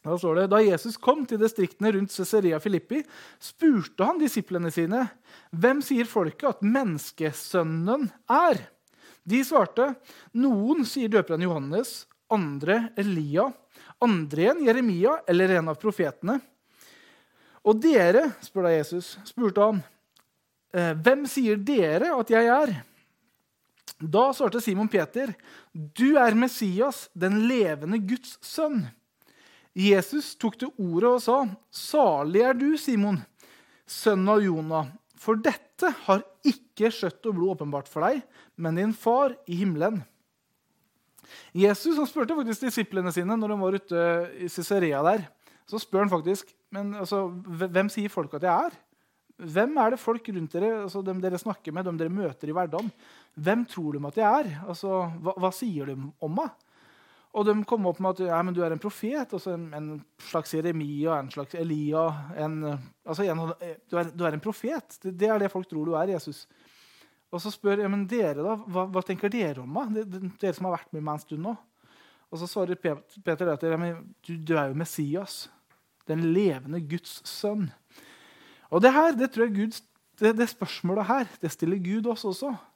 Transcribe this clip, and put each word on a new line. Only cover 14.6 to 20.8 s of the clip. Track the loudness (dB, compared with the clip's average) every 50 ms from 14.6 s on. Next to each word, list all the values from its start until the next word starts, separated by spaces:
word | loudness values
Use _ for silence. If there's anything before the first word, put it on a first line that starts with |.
| 4
Jeremia | 4 4 4 2 2 2 4 4 2 2 0 0 2
eller | 4 4 4 4 4 2
en | 2 0
av | -6 -2
profetene.' | -2 -2 0 0 -2 -2 -2 _ -4 -2 -2 -2 -4 _ _ _ _ _ _ _ -20 -20 -20 -20 -20 _ _ _ _ _ _ _ _ _ _ _
'Og | _ 4 4
dere', | 6 4 4 6 6 6 6 6 6 4 2 -4 -6
spør | -18 -8 _ 0 2
da | 2 2
Jesus, | 2 0 -2 -6 -8 -8 -10 -18 -18 -20
spurte | -14 -6 -2 -2 0 4 4
han, | 4 4 4 0 -4 -6 _ _ _ _ _ _ _ _ _ _ _ _ _ _ _ _ -2
eh, | 0